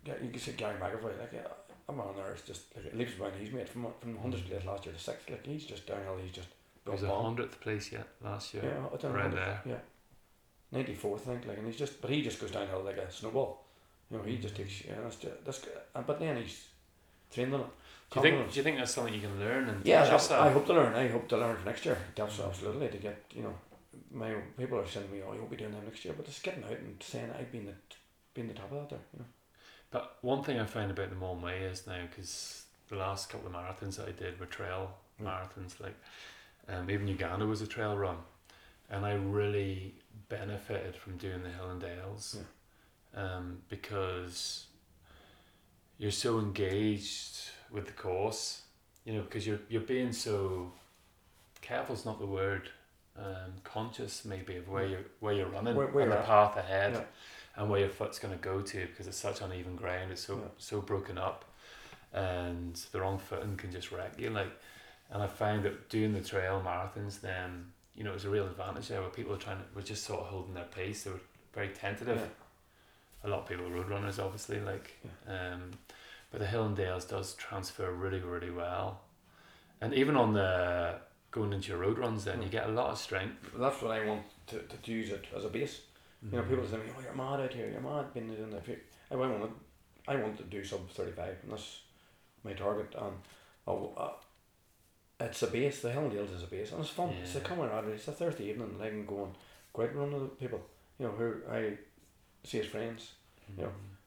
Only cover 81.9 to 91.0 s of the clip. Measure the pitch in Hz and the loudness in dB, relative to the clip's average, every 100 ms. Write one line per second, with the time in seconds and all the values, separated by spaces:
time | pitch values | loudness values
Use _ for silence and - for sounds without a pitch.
81.9 | 117 120 110 98 90 95 113 110 110 135 | 4 4 2 0 0 0 0 2 2 2
82.9 | - - 95 101 - - 113 131 139 117 | 0 0 0 0 -6 -10 2 2 4 0
83.9 | 110 107 107 104 - - 113 - - - | 2 2 0 -2 -16 -8 -8 -8 -10 -2
84.9 | 113 104 98 - - 104 117 139 - - | -2 0 -4 -6 -4 -2 0 -2 -4 -16
85.9 | - - - 110 120 101 131 104 110 110 | -20 -20 -12 -2 0 2 2 2 -4 -4
86.9 | - 131 135 131 139 127 123 107 104 131 | -8 -6 -4 0 0 0 -2 -4 -2 -2
87.9 | 147 135 123 113 107 110 101 85 110 - | -2 -2 -4 -6 -6 -6 -6 -6 -8 -10
88.9 | - - 131 131 107 107 - - - - | -20 -4 0 2 2 -2 -6 -16 -20 -20
89.9 | - - 139 107 107 95 98 95 95 90 | -14 -2 0 0 -2 -6 -6 -4 -6 -6
90.9 | - | -4